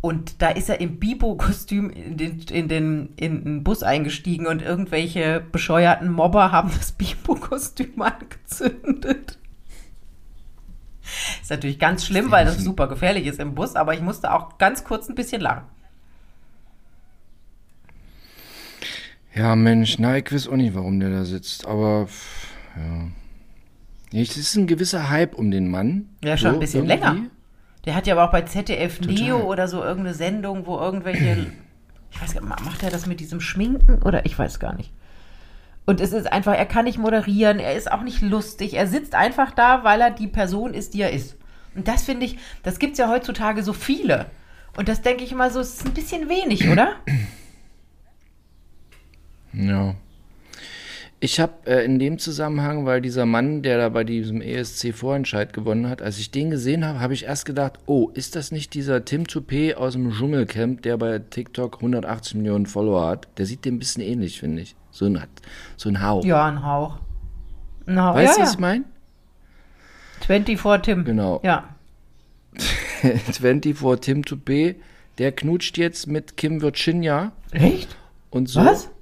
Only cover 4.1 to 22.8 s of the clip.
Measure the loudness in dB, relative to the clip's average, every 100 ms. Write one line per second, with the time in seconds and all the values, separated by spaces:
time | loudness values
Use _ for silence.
4.1 | -4 -4 -2 0 -2 -2 -2 0 -2 -2
5.1 | 0 0 0 -2 -4 2 6 6 4 2
6.1 | 2 4 6 6 6 2 -2 -4 -4 -4
7.1 | -4 -2 -2 -2 -6 -8 -6 -8 -2 -2
8.1 | -2 -16 -18 -14 -2 -2 -2 -4 -2 -2
9.1 | -4 -4 -16 -20 -18 -16 -16 -18 -18 -18
10.1 | -20 -20 -18 -18 -18 -18 -18 -18 -18 -12
11.1 | -8 -8 -8 -8 -6 -4 2 2 2 0
12.1 | 0 6 6 6 4 0 2 0 2 2
13.1 | 2 -2 -6 -6 -4 -2 0 0 0 -4
14.1 | -4 0 0 -2 0 2 2 -6 -8 -6
15.1 | -8 -6 -2 -2 -4 -8 -20 -20 -20 -20
16.1 | -20 -20 -20 -20 -20 -20 -20 -20 -20 -20
17.1 | -20 -20 -20 -20 -20 -20 -20 -20 -20 -20
18.1 | -20 -20 -20 -20 -20 -20 -14 -12 -12 -14
19.1 | -20 -10 -2 4 6 6 6 4 2 2
20.1 | 2 0 -4 0 0 2 0 0 0 0
21.1 | 0 -2 -6 -8 -12 -4 0 2 2 0
22.1 | -8 -14 -12 -12 -16 -16 -10